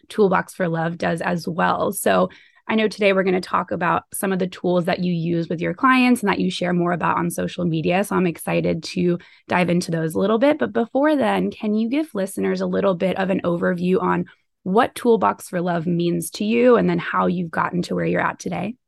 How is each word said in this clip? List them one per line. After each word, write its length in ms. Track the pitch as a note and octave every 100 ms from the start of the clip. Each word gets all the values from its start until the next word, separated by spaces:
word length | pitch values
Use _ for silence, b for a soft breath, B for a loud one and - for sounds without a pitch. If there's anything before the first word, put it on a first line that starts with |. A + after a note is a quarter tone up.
| b
Toolbox 440 | - G3 F3 E3+
for 140 | - F3
Love 320 | E3 E3 E3+
does 220 | F3+ E3+
as 260 | F3+ F3 F#3
well. 440 | E3+ F3+ F3 -
So 380 | F#3+ - F#3+ F#3 B B B -
I 80 | A3
know 120 | G#3+
today 260 | F#3+ G3+
we're 100 | F#3+
gonna 180 | F#3+ F#3
talk 300 | F3+ F#3+ F#3
about 320 | F#3+ E3+ E3 -
some 180 | - G3
of 60 | F#3+
the 80 | F#3
tools 400 | - F3+ F3+ E3+
that 140 | F3
you 120 | F3+
use 380 | E3+ E3 E3+ E3+
with 100 | E3+
your 140 | E3+
clients 480 | F3 C4 B3+ B3 B3
and 80 | G3
that 80 | F3+
you 140 | F#3
share 200 | - F3+
more 200 | F3+ E3+
about 260 | F3 E3+ E3+
on 140 | F3
social 340 | - F3 - F3
media. 380 | D#3+ E3 F3+
So 120 | G#3 F#3
I'm 120 | F3+
excited 560 | E3 - E3+ E3+ E3+
to 340 | - F#3 F3 F3 B B -
dive 240 | F3+ F3
into 180 | F3 F3
those 240 | E3 D#3+
a 60 | F#3
little 180 | G3 A3
bit. 220 | C#4 D4+
But 120 | A3+
before 440 | A3+ A#3 C4 D4+ D4
then, 340 | A3 G3 G3
can 240 | - G#3+
you 160 | G#3+ A3+
give 240 | C#4 D#4
listeners 480 | G3+ G3 - F#3+ F#3
a 60 | F#3
little 260 | F#3 G3
bit 240 | F3 F#3+ F#3+
of 140 | F#3+
an 100 | F#3
overview 580 | F3 E3+ F#3 F3+ F3+ F#3
on 260 | F3+ F3 F3+ B B _
what 320 | F#3 G3+ C4+
Toolbox 560 | - B3 A3+ G#3 G3+ -
for 120 | F3+
Love 260 | F3 E3+ E3
means 420 | E3+ F3 E3+ E3
to 140 | - G#3
you 300 | A#3 B3 A3+
and 120 | F3+
then 120 | F3
how 260 | - F#3 F#3
you've 240 | F3+ E3+
gotten 320 | F3 E3+ F3
to 120 | F3 F3+
where 100 | E3
you're 160 | F3
at 160 | E3 -
today? 380 | F#3 F3 G3 B3+